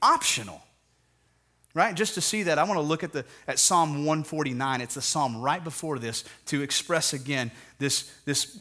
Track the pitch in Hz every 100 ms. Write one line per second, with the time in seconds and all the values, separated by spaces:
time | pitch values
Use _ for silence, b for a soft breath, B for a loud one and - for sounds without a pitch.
0 | 262 320 - 139 101 78 - _ _ _
1 | _ _ _ _ _ _ _ 160 214 175
2 | 214 180 - 214 175 151 185 180 147 160
3 | 165 143 - B B 131 - 175 160 143
4 | 151 156 147 156 139 123 135 127 120 139
5 | - 156 131 113 131 175 165 - 160 131
6 | 117 - - B - 143 139 - - 160
7 | - 139 131 139 117 - B B 139 -
8 | - B 147 139 - 202